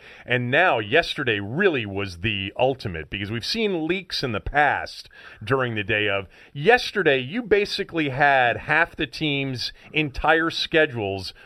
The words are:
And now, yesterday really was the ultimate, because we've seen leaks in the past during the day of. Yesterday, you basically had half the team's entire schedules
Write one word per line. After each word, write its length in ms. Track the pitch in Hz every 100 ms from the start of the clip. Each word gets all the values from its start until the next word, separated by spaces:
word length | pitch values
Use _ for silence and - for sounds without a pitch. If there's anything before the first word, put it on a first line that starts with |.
| - - -
And 240 | 123 120
now, 300 | 139 180 127
yesterday 600 | 104 143 170 - 127 104 101 139
really 260 | 202 143 104
was 360 | 98 101 87
the 300 | 110 101 95 -
ultimate, 520 | 127 131 107 80 76
because 180 | 98 101
we've 160 | 113 -
seen 400 | 226 214 175 160
leaks 380 | 185 180 -
in 80 | 131
the 80 | 104
past 720 | - 143 143 101 78 - - - - -
during 320 | 107 135 123 110
the 80 |
day 240 | 101 107 107
of. 160 | 98 92 - -
Yesterday, 680 | 143 160 240 - 214 160 135
you 220 | 127 214
basically 640 | 226 202 202 - 196 165 147
had 460 | 127 143 135 120 107
half 400 | - 156 170 -
the 100 | 156
team's 680 | - 156 139 135 123 - - -
entire 580 | 156 151 - 151 160 165
schedules 840 | - - 165 156 120 98 98 92 -